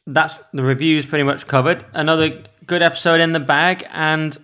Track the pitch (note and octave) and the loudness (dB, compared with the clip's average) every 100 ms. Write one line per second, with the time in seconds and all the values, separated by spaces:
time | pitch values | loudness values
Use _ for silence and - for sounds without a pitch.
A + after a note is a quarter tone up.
0 | - C#3 D3+ - - C#3+ C3 C3+ D#3+ D#3 | -4 -2 -2 -4 -10 -4 0 0 2 0
1 | C3+ D3+ C#3 - - C3+ C#3 F3 - D#3+ | 0 -2 0 -2 -2 0 2 -2 -4 -4
2 | D3+ D#3+ D#3+ C3 - _ - F3 E3 - | 0 2 0 -2 -16 _ -4 2 2 2
3 | E3+ E3 E3 E3 C3+ D3 F3 F#3 - D#3 | 2 4 2 0 0 2 2 -2 -8 -4
4 | D#3 D#3 D#3 D3 | -2 0 -2 -8